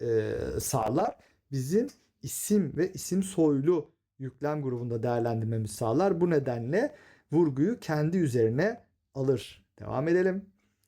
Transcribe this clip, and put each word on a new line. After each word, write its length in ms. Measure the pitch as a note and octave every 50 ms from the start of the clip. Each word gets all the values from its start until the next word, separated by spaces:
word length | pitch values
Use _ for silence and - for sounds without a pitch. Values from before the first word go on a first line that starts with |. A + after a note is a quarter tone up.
e, 320 | A#2 A#2+ A2+ A2 G#2+ G#2+ G#2+ A#2 A#2+ B2+ - -
sağlar? 560 | - - - B2+ A2 G#2+ A#2 D#3 G3 B3 - - - _ _ _ _ _ C#3
Bizim 340 | C3+ B2+ C3+ E3+ G#3+ B3+ C#4+ - _ _ _ _ _ -
isim 540 | B2 - - - - G#3 G#3 F#3 C#3 B2+
ve 160 | - - F#3 -
isim 300 | - - - F3+ F#3 F#3+
soylu 680 | F#3+ - - D#3+ D3+ C#3+ C3+ C3+ D#3+ F3+ E3 D3 - _ _ _ _ _ _
yüklem 440 | C3+ B2+ - _ C#3+ D3 D3+ D3+ C#3+
grubunda 400 | C3 B2 A#2+ A#2 A#2 A#2 A2+ A2
değerlendirmemizi 720 | B2 A#2+ A#2+ A#2 A#2 A#2 A2+ A2+ A2+ A#2 A2+ A2 G#2+ -
sağlar. 460 | - B2 A2 A2+ C#3+ F#3 G3 G3 E3
Bu 100 | F3+ F3
nedenle 640 | E3+ D3 C3+ C3 B2 A#2 A#2 A#2+ D3+ G3 B3+ D4 - - - - - _ _ _ D3
vurguyu 480 | D#3 F3 D#3 C3+ C3 D3 F#3+ A#3+ A#3+
kendi 360 | - - D#3+ D3+ D3+ D#3+ E3+
üzerine 680 | F#3+ E3+ C#3 A#2 B2 A2+ A2+ A2+ C3 E3+ G#3+ A#3+ B3 - _ _ _ _ _ _
alır. 520 | C3+ C3+ C3+ C3+ A#2+ - - - - _ _ _ -
Devam 300 | G#2 G#2 A2 B2 C#3+ D#3+
edelim. 420 | E3+ F3+ F#3 F#3+ F#3 G3 F#3+ - _ _ _ _ _ _ _